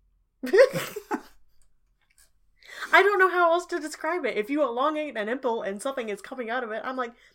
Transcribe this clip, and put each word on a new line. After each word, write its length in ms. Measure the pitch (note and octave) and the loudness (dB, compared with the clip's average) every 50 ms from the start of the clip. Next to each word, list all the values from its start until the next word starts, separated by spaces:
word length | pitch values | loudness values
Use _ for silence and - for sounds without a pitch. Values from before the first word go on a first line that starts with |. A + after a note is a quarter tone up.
| _ _ _ _ _ _ _ _ - | _ _ _ _ _ _ _ _ -6
<laughs> 100 | B3 C4+ G4+ C5 - - E3+ - - - G#4 G#4 - - - - - - - - _ _ - - _ _ _ _ _ _ _ _ _ _ _ _ _ _ _ _ _ _ _ _ - - - - - - | 2 6 6 6 6 6 -2 -8 -8 -10 -12 -10 -6 -8 -8 -8 -10 -20 -20 -20 _ _ -20 -20 _ _ _ _ _ _ _ _ _ _ _ _ _ _ _ _ _ _ _ _ -18 -14 -14 -4 4 6
I 100 | E4 F#4+ | 6 6
don't 160 | G4+ G#4 F#4 | 6 6 4
know 120 | F#4 F#4 | 4 4
how 220 | F4 F4 F4 E4 E4 | 4 4 4 4 4
else 140 | F4 F4 | 2 0
to 120 | - F4 E4+ | -4 -8 -8
describe 440 | D4 D4+ - - - D#4 E4+ F4+ C#4+ | -8 -8 -12 -8 -6 -4 -4 -2 -2
it. 100 | A#3 - | -4 -2
If 140 | G#3 G#3 G#3+ | -4 -4 -2
you 120 | C#4 D4+ D4 | 0 0 0
elongate 540 | B3 A#3 B3 C4+ D4+ D#4 D4+ D4+ D4 A#3 | 0 0 0 0 0 0 -2 -6 -6 -6
a 80 | A3 G3+ | -6 -4
nipple 380 | G#3+ A#3+ C#4+ - - A3+ A3 - | -4 -4 -4 -2 -4 -4 -2 -4
and 180 | F#3 G3 G#3 | -6 -6 -6
something 280 | - C#4 C4+ - A#3 A3 | -6 -6 -6 -6 -6 -6
is 120 | G3+ G3+ | -8 -8
coming 300 | - - C4+ B3+ A#3+ A3 | -10 -14 -12 -10 -8 -6
out 140 | A#3 C4 B3 | -4 -6 -6
of 60 | G#3+ G#3+ | -6 -8
it, 100 | A3+ - | -8 -8
I'm 120 | B3+ C4 | -8 -6
like, 160 | C4 B3 A#3 A#3 _ _ _ _ | -6 -6 -8 -8 _ _ _ _